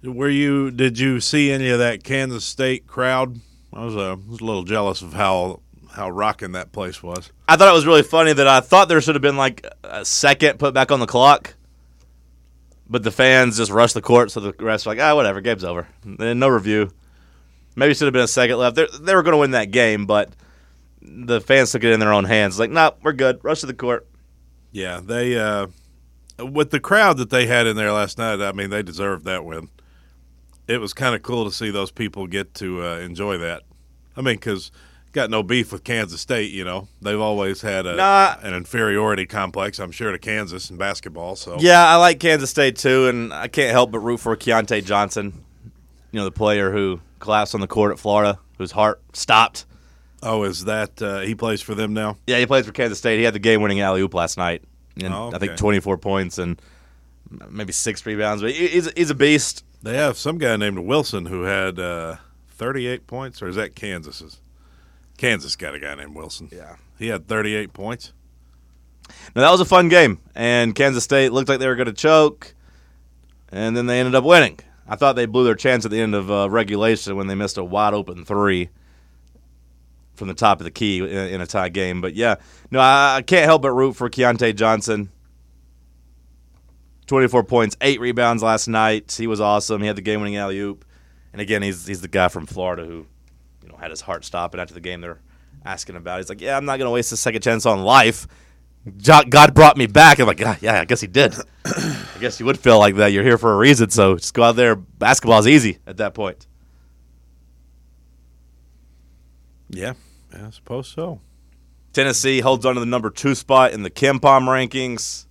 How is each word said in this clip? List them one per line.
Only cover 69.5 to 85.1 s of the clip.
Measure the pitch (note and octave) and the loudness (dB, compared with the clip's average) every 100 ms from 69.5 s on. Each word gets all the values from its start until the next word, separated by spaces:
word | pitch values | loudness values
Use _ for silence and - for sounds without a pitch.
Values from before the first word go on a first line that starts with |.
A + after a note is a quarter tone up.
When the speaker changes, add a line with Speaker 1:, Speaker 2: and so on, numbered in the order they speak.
Speaker 2:
was | F3+ | 4
a | |
fun | F#3 F#3+ F3 | 4 4 6
game, | F3 D3 F#2 _ | 6 6 2 _
and | - A#2 A#2+ A#2 | -6 -2 0 0
Kansas | G#2 C#3 B2+ | 0 0 0
State | - C#3 C3 | 0 2 2
looked | B2 C3+ | 0 -2
like | C3+ | -2
they | C3 | -2
were | |
gonna | B2 B2 | -2 -4
choke, | G2+ D3+ D#3 D3+ - - _ _ _ _ _ _ _ _ _ _ | -2 4 4 4 0 -20 _ _ _ _ _ _ _ _ _ _
and | F#2 A2 | -8 -4
then | A#2 B2 | -2 -2
they | B2 | 0
ended | B2+ | 2
up | C3 | 2
winning. | C3 F3 B2 - - _ - | 6 6 6 -2 -20 _ -12
I | G#2+ | 0
thought | C#3+ B2 | 0 2
they | |
blew | A#2 A2+ | -2 2
their | B2 | 2
chance | A2 C#3 B2 A2 | 2 0 0 -2
at | |
the | G#2 | -4
end | A2+ | -2
of, | G#2 F#2+ | -2 -2
uh, | G2+ G2+ | -2 0
regulation | A2 G#2 G#2 A2+ A2 - G2 | -2 -2 -2 0 -2 -4 -8
when | G2 | -6
they | |
missed | G2 G2+ - | -6 -6 -8
a | |
wide-open | F2+ G2 G#2 G#2 F#2+ F2 E2+ | -6 -2 -2 -2 -8 -14 -8
three | G2+ G2+ F#2 F2 _ _ _ _ _ _ _ _ _ _ _ _ _ _ | -2 0 -2 -4 _ _ _ _ _ _ _ _ _ _ _ _ _ _
from | _ G2 | _ -12
the | |
top | F#2 A2+ F#2+ | -2 0 0
of | |
the | E2+ | -4
key | - G#2+ F#2+ | -6 -4 -4
in, | F#2 | -6
in | F#2+ F#2+ F#2 | -6 -6 -8
a | F2 | -8
tie | G#2+ F#2 | -6 -4
game. | F2 F#2 F2+ | -4 -4 -6
But, | F2+ | -8
yeah, | E2+ A#2 G#2 - - - | -4 -2 -2 -6 -20 -8
no, | C3 | 2
I, | C3 C#3 C#3+ C3+ | 4 6 4 0
I | |
can't | B2 F3+ D#3 | 2 2 4
help | D#3+ | 4
but | C3+ | 2
root | B2+ C3+ A#2+ | 0 0 -2
for | B2 | -8
Keontae | B2+ B2 A#2 A#2+ | 0 0 2 -2
Johnson. | G#2 A2 A2 G#2 G#2+ G2+ | 0 0 0 -2 -6 -6